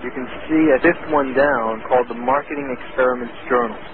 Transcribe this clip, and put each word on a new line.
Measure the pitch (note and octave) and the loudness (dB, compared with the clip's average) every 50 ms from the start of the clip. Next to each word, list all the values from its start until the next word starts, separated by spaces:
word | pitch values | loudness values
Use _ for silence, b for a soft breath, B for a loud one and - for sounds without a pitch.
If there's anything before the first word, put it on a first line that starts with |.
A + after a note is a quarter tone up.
| - | -6
You | B2 - | -8 -8
can | C3+ B2+ A#2+ - - - | -8 -10 -10 -10 -10 -4
see | - D#3 D#3 D#3+ D#3 C3+ | 0 2 4 6 6 6
a | - - | 6 4
fifth | F3 E3+ - - D#3 | 4 2 2 -2 -2
one | D#3 C#3+ C#3 C3 B2+ | 0 0 0 2 2
down | C3 C#3 D3 C#3 A#2+ A2+ A2+ A2+ A2 - - | 2 2 4 2 2 0 -2 -2 -4 -2 2
called | C3 B2 A#2+ A#2+ A#2 | 2 2 2 0 -4
the | A#2 | -4
Marketing | B2 B2 C3+ D3 D3 - D3+ C#3+ C#3+ C3+ | -2 0 0 0 0 -4 -6 -6 -6 -6
Experiments | B2+ B2 - - - - B2+ B2+ B2 B2 A#2+ A#2 - - - - | -6 -8 -10 -6 -2 0 2 2 2 0 -4 -8 -10 -10 -4 0
Journal. | C3 B2 A#2 A2+ G#2 - - - | 2 2 2 0 -4 -8 -14 -14